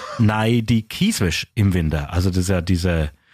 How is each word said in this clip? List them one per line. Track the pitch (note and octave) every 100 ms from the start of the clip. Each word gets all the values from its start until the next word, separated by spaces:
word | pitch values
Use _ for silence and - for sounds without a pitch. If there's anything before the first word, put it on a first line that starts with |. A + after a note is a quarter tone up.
| - -
nei | A2 G#2+ A2 A#2+
die | A2 A2+ -
Kieswäsch | - G3+ - F2+ - -
im | - G2+ F2+
Winter. | D#2 D2+ D2
Also | F2 F#2+
das | F2+
ist | F2
ja | F#2
diese | E2+ F2 F2+ E2 D2+ - _